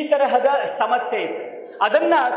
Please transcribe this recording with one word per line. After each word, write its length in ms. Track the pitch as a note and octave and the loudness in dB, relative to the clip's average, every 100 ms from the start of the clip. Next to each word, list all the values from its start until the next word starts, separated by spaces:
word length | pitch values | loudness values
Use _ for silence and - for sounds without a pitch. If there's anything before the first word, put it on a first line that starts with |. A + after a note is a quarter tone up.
| D4 | 0
ತರಹದ 380 | C#4+ C4+ - C4+ C#4 F3 - | 2 4 4 2 2 -2 -2
ಸಮಸ್ಯೆ 380 | A3 A#3+ - A3 E3 | 0 -2 -2 -4 -4
ಇತ್ತು. 160 | - - - - - G#3+ | -6 -10 -14 -12 -2 2
ಅದನ್ನ 280 | C#4+ E4 D#4+ B3 | 2 4 2 2